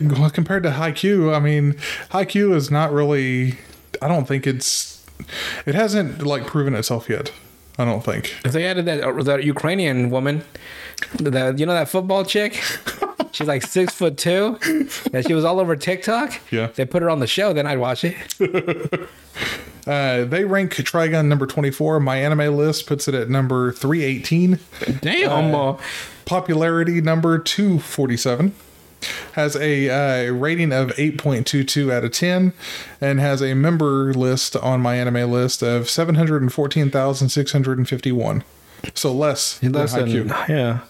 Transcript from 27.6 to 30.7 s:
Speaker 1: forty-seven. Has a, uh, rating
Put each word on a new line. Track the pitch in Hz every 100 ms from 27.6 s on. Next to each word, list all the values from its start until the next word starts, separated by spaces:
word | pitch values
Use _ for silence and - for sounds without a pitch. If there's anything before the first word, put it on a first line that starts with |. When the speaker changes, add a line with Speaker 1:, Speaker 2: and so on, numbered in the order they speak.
| 202 170
Speaker 1:
forty-seven. | - - 135 120 131 123 185 196 - - - - - - -
Has | - 147
a, | 143 151 143 135 131 143 127 123
uh, |
rating | 123 139 170 165